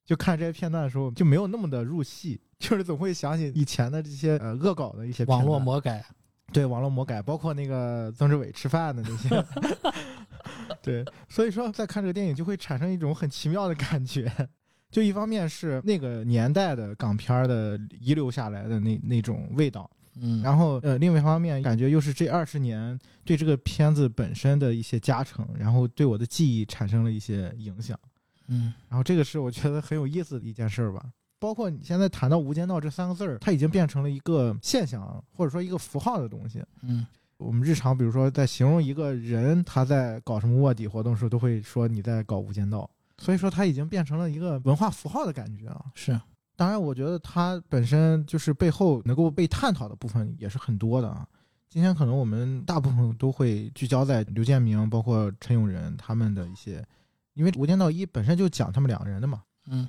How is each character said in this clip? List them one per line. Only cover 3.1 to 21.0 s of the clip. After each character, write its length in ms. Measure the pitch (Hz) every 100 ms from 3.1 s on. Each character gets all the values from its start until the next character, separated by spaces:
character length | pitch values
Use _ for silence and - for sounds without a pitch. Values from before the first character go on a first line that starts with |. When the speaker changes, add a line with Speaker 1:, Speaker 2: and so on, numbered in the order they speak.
Speaker 1:
想 220 | 175 143 160
起 160 | 151
以 100 | 151
前 260 | 143 - 120
的 120 | 156
这 80 | 151
些， 260 | 139 156 151
呃， 120 | 110 117
恶 180 | 180
搞 180 | 165 123
的 140 | 104 117
一 60 |
些 120 | 120
片 20 | 120
段。 120 | 127
Speaker 2:
网 80 | 139
络 120 | 147
魔 220 | 127 139
改。 240 | 135 110 - - _ _ -
Speaker 1:
对， 140 | - 139
网 140 | 120
络 100 | 135
魔 140 | 131
改， 180 | 131 113
包 140 | 101 156
括 180 | 160
那 120 | 143 139
个 460 | 131 123 120 110
曾 160 | 113 143
志 80 | 147
伟 140 | 131
吃 180 | - 135
饭 260 | 160 165
的 80 | 123
那 140 | 107 113
些。 280 | 127 226 - 285 294 - 339 -
<laughs> 800 | 277 262 220 - - 247 226 -
对， 220 | - 120 123 - -
所 180 | - 226
以 40 |
说 200 | 196 240
再 160 | 214 214
看 160 | 214
这 40 | 196
个 40 |
电 140 | 180 190
影 80 |
就 100 | 139
会 120 | 170 202
产 200 | - 131
生 140 | 170
一 40 | 185
种 180 | 151
很 160 | 151 151
奇 180 | - 147
妙 200 | 180 190
的 60 | 151
感 280 | 135 151
觉。 260 | 127 143 120 - 131 _ _ _ _
就 100 | -
一 120 | 214
方 140 | 196 220
面 220 | 220 165
是 320 | - 165 131
那 140 | 196 196
个 240 | 127 117
年 280 | 117 117 117
代 220 | 151 190
的 200 | 131 104 104
港 200 | 117 104
片 180 | -
儿 120 | 123 127
的 340 | 120 107 104 107 -
遗 160 | 120
留 160 | 151 131
下 200 | 123 110
来 180 | 101 110
的 100 | 110
那， 180 | 107 107
那 180 | - 120
种 260 | 107 113 -
味 180 | 131 147
道。 180 | 110 - _ _ -
Speaker 2:
嗯。 260 | 120 113
Speaker 1:
然 160 | 117 147
后， 220 | 170 131
呃， 160 | 143
另 160 | 131